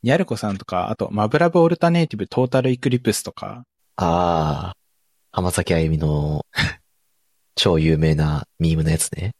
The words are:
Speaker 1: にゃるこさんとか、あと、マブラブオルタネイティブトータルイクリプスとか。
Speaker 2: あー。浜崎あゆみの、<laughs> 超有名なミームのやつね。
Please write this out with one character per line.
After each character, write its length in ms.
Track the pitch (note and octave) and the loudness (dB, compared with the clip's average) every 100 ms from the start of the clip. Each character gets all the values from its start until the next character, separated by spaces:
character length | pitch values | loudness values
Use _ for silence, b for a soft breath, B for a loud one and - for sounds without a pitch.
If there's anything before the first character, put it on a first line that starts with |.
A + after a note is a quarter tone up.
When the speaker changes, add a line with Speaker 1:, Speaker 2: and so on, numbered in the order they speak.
Speaker 1:
に 100 | A#2 | 2
ゃ 60 | D#3 | 0
る 80 | F#3 | 0
こ 100 | A2 | -4
さ 160 | G#2+ | -4
ん 60 | G2 | -6
と 60 | |
か、 260 | - F#2 F2+ | -4 -4 -2
あ 60 | - | -4
と、 120 | - | -4
マ 180 | G#2 G#2 | 0 0
ブ 100 | D3+ | 2
ラ 120 | F3 | 2
ブ 100 | F3 | 4
オ 80 | E3 | 2
ル 80 | E3+ | 4
タ 140 | E3+ | 2
ネ 120 | E3+ | 2
イ 60 | D#3+ | 0
テ 80 | G#2+ | -4
ィ 20 | |
ブ 100 | G2+ | -6
ト 160 | - | -2
ー 40 | B2+ | 0
タ 140 | C3 | 2
ル 80 | B2+ | 0
イ 80 | B2+ | 0
ク 120 | B2+ | 0
リ 100 | B2 | 0
プ 120 | B2 | 0
ス 100 | G#2 | -2
と 100 | - | -6
か。 320 | - G2 G#2+ B2 _ _ - | -12 -14 -14 -18 _ _ -4
Speaker 2:
あ 800 | F2 E2+ F2 E2+ D#2 D2 F2+ | 0 2 2 2 0 -2 -8
ー。 40 | - _ _ _ _ _ | -12 _ _ _ _ _
浜 180 | - F2+ | -4 -2
崎 240 | - F2 | -2 0
あ 60 | E2+ | 2
ゆ 80 | D#2+ | 2
み 100 | D#2 | 0
の、 480 | D#2 D2+ D2 D2 - | 0 0 -2 -4 -6
<laughs> 320 | - - - _ _ _ _ _ _ _ - | -4 -4 -6 _ _ _ _ _ _ _ 0
超 220 | - E2 | 2 4
有 200 | D#2 D#2+ | 4 4
名 160 | D#2+ | 2
な 320 | D2+ D#2 D2 - _ | 2 0 -2 -6 _
ミ 160 | E2 | 0
ー 20 | D#2+ | 2
ム 80 | |
の 60 | D#2 | 0
や 80 | D#2+ | 0
つ 120 | - | -2
ね。 200 | - F#2 - | -6 -8 -8